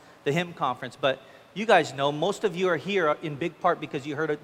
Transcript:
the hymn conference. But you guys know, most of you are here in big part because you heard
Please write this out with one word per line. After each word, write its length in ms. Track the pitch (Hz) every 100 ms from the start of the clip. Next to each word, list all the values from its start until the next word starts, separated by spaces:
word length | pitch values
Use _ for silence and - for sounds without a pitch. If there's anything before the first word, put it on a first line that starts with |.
| - -
the 80 | -
hymn 220 | 147 175
conference. 440 | 165 143 123 127 -
But 220 | 139 135 - - -
you 120 | 180 226
guys 260 | 190 135
know, 200 | 135 143
most 320 | 147 175 202
of 100 | 208
you 140 | 170 185
are 80 | 160
here 400 | 165 202 156 147
in 140 | 160
big 240 | 139 170 165
part 220 | 180 160
because 260 | 151 151 139
you 80 |
heard 240 | 139 156 147